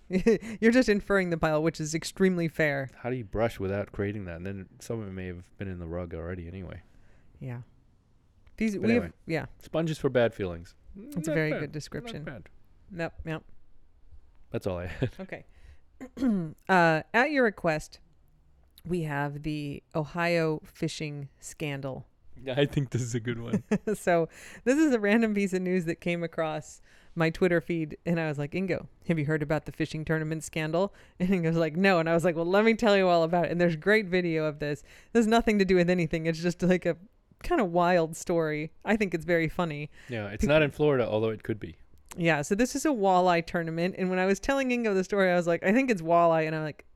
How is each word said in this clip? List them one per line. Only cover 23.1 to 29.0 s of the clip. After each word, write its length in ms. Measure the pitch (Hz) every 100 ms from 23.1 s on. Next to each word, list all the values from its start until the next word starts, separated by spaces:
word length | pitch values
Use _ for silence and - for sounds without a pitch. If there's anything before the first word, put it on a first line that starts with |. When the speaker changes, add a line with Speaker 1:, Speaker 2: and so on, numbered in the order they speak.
Speaker 2:
a 60 | 120
good 200 | 117 117
one. 220 | 117 202 - 208
Speaker 1:
<laughs> 160 | -
So 340 | 202 - 170 160 - - -
this 140 | 233 285
is 140 | 311
a 60 | 240
random 340 | 202 226 226
piece 180 | 208 202
of 100 | 185
news 220 | 185 185 165
that 100 | 160
came 220 | 180 175
across 580 | 165 - 160 156 - - - - -
my 160 | 165 165
Twitter 300 | - 185 170
feed, 360 | - 170 151 -
and 140 | 170 170
I 80 | 160
was 100 | 143
like, 140 | 147
"Ingo, 360 | 175 185 156 - -